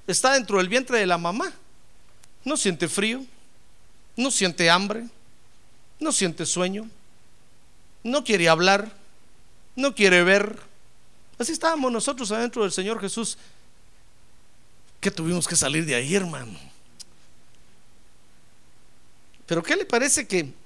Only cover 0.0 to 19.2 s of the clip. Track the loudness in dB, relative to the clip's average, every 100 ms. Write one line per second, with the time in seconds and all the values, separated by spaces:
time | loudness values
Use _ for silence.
0 | -2 2 4 4 4 2 4 2 2 2
1 | 4 2 0 -2 -4 -8 -16 -18 -18 -18
2 | -18 -18 -18 -10 -4 0 0 0 0 0
3 | 0 -2 -8 -16 -18 -18 -18 -18 -18 -18
4 | -10 -2 0 2 2 4 6 6 4 -4
5 | -8 -14 -18 -18 -18 -18 -18 -18 -18 -6
6 | -2 2 2 0 -2 0 0 -2 -8 -14
7 | -18 -18 -18 -18 -20 -20 -20 -20 -18 -10
8 | 0 0 4 6 8 8 8 6 4 -10
9 | -18 -18 -18 -18 -18 -18 -12 0 0 6
10 | 8 8 8 6 4 -4 -14 -18 -18 -18
11 | -18 -18 -12 -6 -4 0 2 2 2 2
12 | 0 -2 -2 0 -2 0 0 0 -2 -4
13 | -4 -4 -4 -6 -12 -18 -18 -18 -18 -18
14 | -18 -18 -16 -16 -18 -18 -18 -18 -18 -6
15 | -4 -2 0 0 2 2 2 2 2 0
16 | 2 2 0 -4 -10 -12 -14 -18 -18 -18
17 | -18 -18 -16 -16 -16 -16 -16 -16 -18 -18
18 | -18 -18 -18 -18 -18 -18 -18 -18 -16 -16
19 | -16 -18